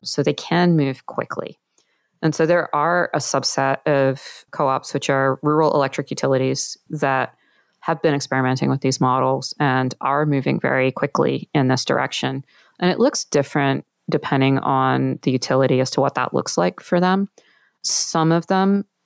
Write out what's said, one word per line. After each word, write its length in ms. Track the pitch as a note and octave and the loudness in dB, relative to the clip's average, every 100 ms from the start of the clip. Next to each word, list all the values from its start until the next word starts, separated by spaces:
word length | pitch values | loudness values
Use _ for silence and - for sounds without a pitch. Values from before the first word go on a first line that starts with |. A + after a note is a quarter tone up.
So 180 | - - | -8 -2
they 120 | D3 | -2
can 420 | D3 - E3+ F3 E3 | -2 -2 2 4 2
move 300 | C3+ C3 - | 0 -4 -10
quickly. 520 | - - - - - _ _ _ _ _ - | -8 -8 -8 -10 -14 _ _ _ _ _ -4
And 140 | D#3+ | -2
so 100 | D3+ D#3+ | 0 2
there 280 | F3 - | 2 0
are 360 | D3 D#3 F3 - | -2 0 0 0
a 40 | D3 | -2
subset 600 | - C3+ - - C3+ C3+ D#3 | -2 -2 -2 0 0 0 0
of 580 | C#3 C3+ C3 - - - | 2 2 0 -8 -18 -12
co-ops, 400 | - C#3 C3 - | -2 0 0 -4
which 140 | C#3 - | -4 0
are 280 | C3+ C3+ C3 | 0 0 0
rural 300 | D3+ D3+ D#3 | 0 2 2
electric 360 | D3 C3+ - C#3+ | 2 0 -2 -8
utilities 640 | - C3+ C3 C3 C3+ - - - | -2 0 2 0 -2 -6 -10 -10
that 440 | D#3 C#3+ C3 - _ _ _ _ _ | -4 0 0 -2 _ _ _ _ _
have 200 | - - | -6 0
been 120 | E3 | 0
experimenting 540 | C#3+ - C3 B2+ C3 C3+ | 0 -2 0 0 0 0
with 100 | C3+ | 0
these 180 | C3+ C3 | 0 0
models 540 | B2+ C3 C3 C3 - - | 2 2 2 0 -4 -2
and 360 | C#3+ C3 B2+ - | 0 0 -2 -2
are 220 | C3 C#3+ D3+ | -2 0 2
moving 340 | C#3 C3+ - | 0 0 -2
very 320 | C3 C3 C3 | 0 0 0
quickly 560 | - C#3+ - C#3+ C3+ - | 0 -4 0 -2 -2 -2
in 140 | D3 C3 | 0 2
this 160 | C3 | 0
direction. 600 | - C3 C3+ - C3 C3+ - _ _ - | 0 -2 -2 -4 -4 -6 -10 _ _ -4
And 120 | F3+ | -2
it 100 | - | 2
looks 240 | B3+ - | 0 0
different 600 | - D3 C#3 D3+ C#3 C3+ - _ - | -2 -2 0 0 0 -2 -6 _ -4
depending 480 | D3 - C3+ C3+ C3+ | -4 0 2 2 2
on 600 | - C3 C3 C3 C3 B2+ | 2 0 2 0 0 -2
the 100 | C#3+ | -2
utility 480 | B2+ - C3 C3 B2+ | -2 0 2 4 2
as 100 | C3 | 0
to 80 | - | 0
what 140 | C3+ | 0
that 200 | B2+ B2+ | 0 -2
looks 220 | C#3 - - | -2 -2 -2
like 220 | F3+ - | -2 -2
for 200 | - F3 | -2 0
them. 280 | F3+ F#3+ G3 _ _ _ _ _ | 2 2 -2 _ _ _ _ _
Some 480 | - - - E3 D#3+ | -4 -4 -2 0 2
of 160 | E3+ - | 2 2
them 360 | F#3+ F#3+ G3+ - _ | 2 2 2 -2 _